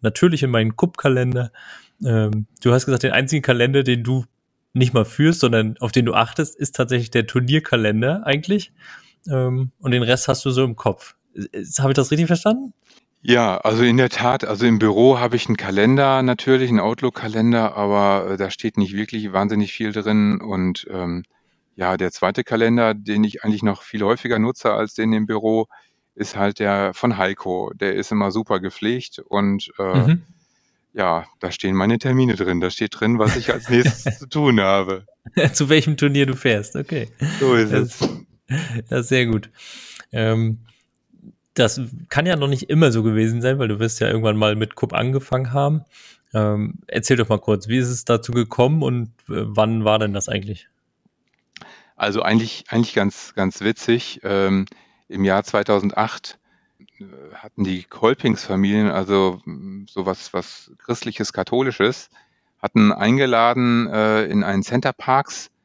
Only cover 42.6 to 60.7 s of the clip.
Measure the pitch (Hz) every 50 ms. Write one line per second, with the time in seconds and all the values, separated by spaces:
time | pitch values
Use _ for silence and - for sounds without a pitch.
42.6 | - - 151 160 165 135 113 113 107 113 107 110 110 113 113 117 120 127 131 139
43.6 | 127 107 104 104 113 113 - - 117 110 113 110 113 110 107 107 107 107 104 107
44.6 | 110 107 - - - - 87 - 113 127 135 135 131 - - 127 131 120 127 143
45.6 | 143 143 151 156 156 _ _ - - - - _ _ _ - 110 107 104 104 104
46.6 | 104 - - - - - - - - - 135 120 110 110 110 104 - - 107 95
47.6 | - 107 117 131 127 120 127 123 - - 120 113 117 - 117 120 113 113 - -
48.6 | 123 131 156 160 139 127 123 120 117 113 - _ _ - - - 107 107 104 110
49.6 | 107 110 113 110 107 107 107 107 107 104 98 98 - - 113 101 95 104 101 -
50.6 | - _ _ _ _ _ _ _ _ _ _ _ _ _ _ _ _ _ _ -
51.6 | - - - - _ _ _ - - 104 101 110 - 90 110 113 113 113 - -
52.6 | - - 117 117 117 - - 110 98 101 - - - - - 104 95 92 - -
53.6 | 98 107 113 - - - 117 120 - - - - - 98 101 98 98 95 98 95
54.6 | 98 - - _ _ _ _ _ _ - - 98 98 98 95 101 101 - - 104
55.6 | 101 - 104 98 95 101 - - 110 113 - - - - - _ _ _ _ _
56.6 | _ _ _ _ 67 _ _ - 101 95 67 67 69 78 - - - 107 - -
57.6 | 101 95 92 90 90 _ - - 113 113 135 - - 131 110 - - - 98 95
58.6 | 98 98 104 107 107 101 73 92 95 95 101 98 95 95 90 90 - - 82 67
59.6 | 90 98 95 101 101 - - 98 92 95 92 - - - - 90 92 - - -
60.6 | - _